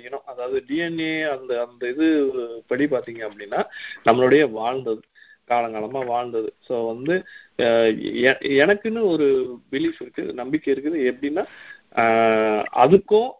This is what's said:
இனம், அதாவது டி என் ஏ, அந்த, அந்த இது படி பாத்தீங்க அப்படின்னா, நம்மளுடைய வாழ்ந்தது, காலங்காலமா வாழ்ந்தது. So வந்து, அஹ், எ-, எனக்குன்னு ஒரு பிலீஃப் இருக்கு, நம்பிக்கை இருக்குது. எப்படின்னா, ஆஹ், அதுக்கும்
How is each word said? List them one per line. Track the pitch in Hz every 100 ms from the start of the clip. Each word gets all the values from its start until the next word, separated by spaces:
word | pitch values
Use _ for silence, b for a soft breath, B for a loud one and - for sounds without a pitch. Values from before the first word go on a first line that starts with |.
| 123
இனம், | 139 -
அதாவது | 123 127 135 127
டி | 156
என் | 170 165
ஏ, | 160 160
அந்த, | 156 131 127 120 120
அந்த | 120 123
இது | 139 160 156 135 127 117 117 -
படி | 127 147
பாத்தீங்க | 127 120 113 107
அப்படின்னா, | 101 101 143 - B B B 117
நம்மளுடைய | 120 127 143 139
வாழ்ந்தது, | 110 117 131 120 110 _ b b b -
காலங்காலமா | 120 117 110 110 135 123
வாழ்ந்தது. | 120 123 117 110 -
So | - 120 113
வந்து, | 117 143 185 - B B -
அஹ், | 117 117 113 -
எ-, | - 117 127 131
எனக்குன்னு | 139 135 165 202 226 226
ஒரு | 208 156 143 131 127 120 -
பிலீஃப் | 135 165 -
இருக்கு, | 127 - -
நம்பிக்கை | 123 127 151 139
இருக்குது. | 135 147 165 127
எப்படின்னா, | 127 143 160 - B B B _ -
ஆஹ், | 113 113 113 110 110 107 - -
அதுக்கும் | 131 190 - 214 247